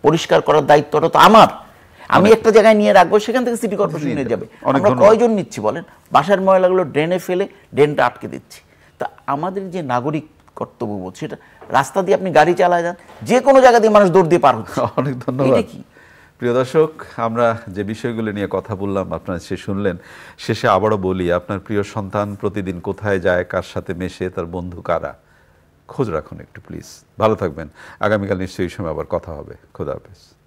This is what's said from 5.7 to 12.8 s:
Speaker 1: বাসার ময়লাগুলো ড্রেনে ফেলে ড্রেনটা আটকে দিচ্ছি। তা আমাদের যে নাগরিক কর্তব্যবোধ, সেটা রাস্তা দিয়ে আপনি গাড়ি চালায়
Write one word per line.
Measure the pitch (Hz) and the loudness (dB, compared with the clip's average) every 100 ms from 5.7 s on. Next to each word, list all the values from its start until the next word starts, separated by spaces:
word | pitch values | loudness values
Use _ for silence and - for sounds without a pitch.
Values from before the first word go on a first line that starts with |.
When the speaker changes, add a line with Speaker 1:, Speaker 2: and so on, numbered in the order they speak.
| 143 - _ _ | -4 -12 _ _
Speaker 1:
বাসার | 135 151 196 | -2 2 0
ময়লাগুলো | 190 190 185 185 | 2 2 2 0
ড্রেনে | 160 120 160 185 | -2 -2 -2 -4
ফেলে | - 185 196 - _ | -4 -4 -4 -10 _
ড্রেনটা | - 147 143 123 | 0 0 2 -2
আটকে | - 110 | -2 -14
দিচ্ছি। | 67 _ - _ _ _ _ | -14 _ -20 _ _ _ _
তা | - - - | -12 -10 -8
আমাদের | 139 175 190 190 | -6 -6 -8 -10
যে | 180 | -10
নাগরিক | 147 123 127 156 - _ _ - | -4 -4 -2 -6 -10 _ _ -14
কর্তব্যবোধ, | - _ 117 104 90 | -14 _ -10 -8 -12
সেটা | - 156 - _ _ - | -12 -14 -14 _ _ -4
রাস্তা | 127 139 - | -2 0 -4
দিয়ে | 185 | 0
আপনি | 196 190 | -2 2
গাড়ি | 160 156 | 2 2
চালায় | 175 175 175 | 2 2 0